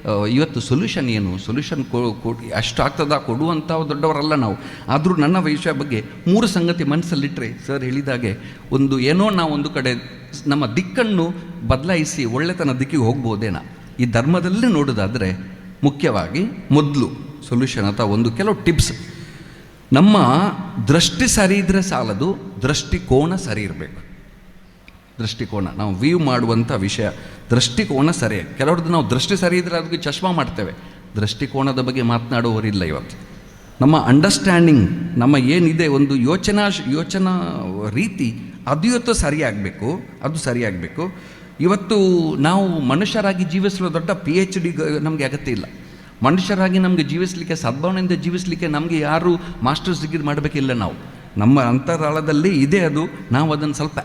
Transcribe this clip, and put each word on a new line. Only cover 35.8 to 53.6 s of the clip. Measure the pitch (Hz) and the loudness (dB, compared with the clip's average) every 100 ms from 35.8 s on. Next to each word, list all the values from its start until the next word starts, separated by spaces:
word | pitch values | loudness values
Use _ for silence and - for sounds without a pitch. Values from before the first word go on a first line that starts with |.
| 160 | 2
ಒಂದು | 139 143 135 | 4 4 2
ಯೋಚನಾ | 123 185 196 208 202 | 2 0 2 2 2
ಶ-, | 160 127 | -2 -2
ಯೋಚನಾ | 147 170 190 185 185 175 - 92 98 107 | -2 -2 0 0 0 -2 -6 -6 -6 -4
ರೀತಿ | 104 226 - 117 113 - - - | -2 -2 -2 -4 -4 -10 -10 -4
ಅದು | 147 220 | 0 2
ಇವತ್ತು | 247 240 | 0 0
ಸರಿಯಾಗಬೇಕು, | 220 147 151 131 101 95 - 110 190 - - | 0 0 0 -2 -2 -6 -4 -4 -4 -8 -8
ಅದು | 139 160 | -6 -4
ಸರಿಯಾಗಬೇಕು. | 135 120 113 90 82 - 185 - - - - - | -2 -2 -2 -4 -8 -6 -8 -8 -18 -20 -14 0
ಇವತ್ತು | 170 202 190 214 190 175 160 151 | 2 2 2 4 4 4 2 2
ನಾವು | 151 190 190 165 | 2 2 2 0
ಮನುಷ್ಯರಾಗಿ | 127 143 214 226 196 185 | 0 2 0 0 0 0
ಜೀವಿಸಲು | 180 185 196 190 185 | -2 0 0 0 -2
ದೊಡ್ಡ | 165 165 | -2 -2
ಪಿ | 185 - | -4 0
ಎಚ್ | 175 190 190 | 0 2 0
ಡಿ | 170 | -2
ಗ-, | 151 151 151 | -2 -2 0
ನಮಗೆ | 151 156 | -2 -2
ಅಗತ್ಯ | 135 139 - | -4 -4 -4
ಇಲ್ಲ. | 113 - - - - - - | -4 -6 -12 -20 -20 -18 -2
ಮನುಷ್ಯರಾಗಿ | 123 185 185 190 185 190 | 2 2 2 2 2 4
ನಮಗೆ | 180 175 | 4 2
ಜೀವಿಸಲಿಕ್ಕೆ, | 139 156 180 180 165 160 | 0 0 -2 -4 -6 -4
ಸದ್ಭಾವನೆಯಿಂದ | 120 135 175 185 185 | -2 -2 -2 0 0
ಜೀವಿಸಲಿಕ್ಕೆ | 175 180 180 180 160 170 | 0 -2 -4 -4 -4 -2
ನಮಗೆ | 147 165 160 | -2 -2 -2
ಯಾರು | 147 160 175 170 - - | 0 2 2 0 -2 -4
ಮಾಸ್ಟರ್ಸ್ | 123 147 190 156 | -2 -2 -2 -4
ಡಿಗ್ರಿ | 151 156 | -2 -4
ಮಾಡಬೇಕಿಲ್ಲ. | 147 147 147 147 135 | -2 -2 -2 -2 -2
ನಾವು | 120 87 - - - - - | 0 -2 -6 -14 -18 -10 2
ನಮ್ಮ | 110 139 | 4 6
ಅಂತರಾಳದಲ್ಲಿ | 120 127 143 165 151 156 151 151 185 156 | 4 2 0 -2 0 -2 0 2 4 4
ಇದೆ | 139 196 | 4 4
ಅದು, | 165 147 170 - - | 2 0 -4 -6 -2
ನಾವು | 123 156 | 0 2
ಅದನ್ನು | 147 | 0